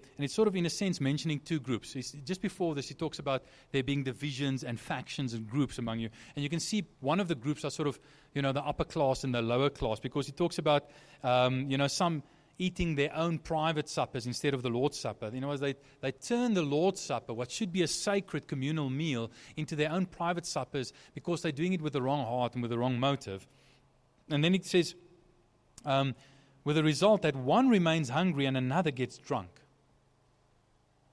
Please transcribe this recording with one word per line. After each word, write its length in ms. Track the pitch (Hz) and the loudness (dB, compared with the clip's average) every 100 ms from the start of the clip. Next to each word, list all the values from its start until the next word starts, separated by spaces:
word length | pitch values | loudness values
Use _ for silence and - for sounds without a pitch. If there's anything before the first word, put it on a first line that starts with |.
| - - | -12 -6
and 60 | |
it's 120 | 143 - | -2 2
sort 120 | 220 | 2
of 80 | 185 | 2
in 120 | 170 | 0
a 20 | |
sense 320 | - 196 170 | 0 -2 0
mentioning 380 | 135 147 160 147 | 0 0 0 -2
two 200 | - 160 | -2 -4
groups. 360 | 123 117 - 135 | -2 -4 -4 -10
It's, 160 | 120 | -10
just 320 | 147 135 185 | -10 -8 -4
before 320 | 196 - 170 143 | -4 -2 -2 -2
this, 120 | - | -6
he 60 | |
talks 240 | 135 156 - | -6 -6 -4
about 260 | 139 135 - - - | -2 -2 -4 -20 -4
there 100 | 135 | -2
being 220 | 131 139 | 0 0
divisions 600 | 135 120 147 127 139 135 | -2 -4 -4 -2 -2 -2
and 160 | 127 113 | -4 -6
factions 540 | - 135 - - 131 | -6 -6 -6 -4 -4
and 160 | 113 107 | -4 -4
groups 300 | 131 131 - | -2 -2 -2
among 200 | 117 113 | -4 -4
you. 100 | 113 - - - | -6 -10 -12 -6
And 80 | |
you 60 | 143 | -4
can 100 | 165 | -4
see 260 | - 214 165 - | -2 -2 -4 -4
one 200 | 131 180 | 0 0
of 80 | 180 | 0
the 60 | |
groups 320 | 143 131 147 143 | -2 -4 -4 -4
are 60 | |
sort 160 | - 151 | -2 -4
of, 120 | - - - - 143 | -4 -12 -20 -8 -2
you 80 | |
know, 80 | 139 | 0
the 100 | 135 | 0
upper 220 | 147 143 | -2 -4
class 400 | 160 160 135 131 | -2 2 2 2
and 100 | 135 | 0
the 80 | 120 | 0
lower 300 | 113 123 143 | 2 2 2
class, 280 | - 123 107 | 0 -2 -2
because 280 | 127 147 135 | -4 -4 -4
he 40 | |
talks 280 | 139 170 - | -2 -2 0
about, 320 | 156 147 - - - - | 2 2 2 -14 -20 -4
um, 460 | 127 127 127 131 139 | 2 4 4 2 0
you 60 | 135 | 0
know, 100 | 139 | 2
some 340 | - 175 156 - - _ - | 2 0 0 -6 -18 _ -4
eating 340 | 185 180 170 | -2 0 0
their 200 | 143 160 156 | 2 0 0
own 240 | 170 160 | 0 -2
private 500 | - 160 156 151 147 | -2 0 2 0 -2
suppers 380 | - 123 127 117 | -2 -2 -2 -6
instead 260 | 117 147 | -2 0
of 80 | 135 | 0
the 80 | 123 | 0
Lord's 300 | 117 143 - | 0 0 -2
Supper. 280 | 123 104 107 | -6 -6 -8
In 160 | 127 | -6
other 40 | 139 | -4
words, 140 | 143 | -2
they, 140 | 143 135 - - | -2 -4 -10 -8
they 100 | 135 | -6
turn 420 | - - 240 247 | -6 -2 0 2
the 80 | 190 | 2
Lord's 400 | 147 147 185 190 | 2 2 2 0
Supper, 320 | - 120 - | -2 -4 -4
what 160 | 113 123 | -6 -6
should 240 | - 208 | -4 -2
be 80 | 180 | 0
a 60 | 160 | 0
sacred 600 | - 208 202 - 147 - | 0 0 0 -2 -6 -4
communal 440 | 143 135 160 139 | -4 -2 0 -2
meal, 400 | 135 165 120 113 - - - | -2 0 -2 -4 -8 -12 -8
into 180 | 151 151 | -4 -2
their 160 | 151 | 0
own 140 | 175 185 | 0 -2
private 400 | - 170 175 170 | -2 -2 -2 -4
suppers 480 | 143 127 139 123 - - - | -4 -4 -4 -6 -10 -16 -8
because 260 | - 165 | -4 -2
they're 100 | 165 | -2
doing 220 | 135 180 | 0 0
it 80 | 185 | 0
with 120 | 151 | 0
the 80 | 139 | 0
wrong 220 | 131 143 | 0 0
heart 300 | 113 123 120 | 0 0 0
and 80 | 127 | 0
with 80 | 117 | -2
the 80 | 117 | 2
wrong 220 | 127 123 | 2 2
motive. 480 | 139 135 - 98 - _ _ _ _ _ _ _ - | 2 0 -4 -10 -12 _ _ _ _ _ _ _ -4
And 140 | 147 | 2
then 100 | 165 | 4
it 120 | 185 - | 2 2
says, 280 | 180 170 - - - _ _ _ _ _ - | 2 2 -4 -20 -20 _ _ _ _ _ -8
um, 300 | 147 135 139 - - - _ _ | 0 2 2 -2 -12 -20 _ _
with 140 | 147 151 | 0 4
the 60 | |
result 380 | 156 135 196 208 | 4 6 6 6
that 140 | 156 135 | 4 0
one 340 | 127 196 262 | 4 6 6
remains 400 | 208 165 160 131 | 6 6 2 2
hungry 380 | 139 185 143 139 | 2 2 2 2
and 100 | 131 | 2
another 320 | 127 160 165 | 2 2 2
gets 300 | 127 120 - | 0 -4 -4
drunk. 300 | - 127 90 - _ _ _ _ _ _ _ _ _ _ _ _ _ _ _ | -4 -4 -4 -14 _ _ _ _ _ _ _ _ _ _ _ _ _ _ _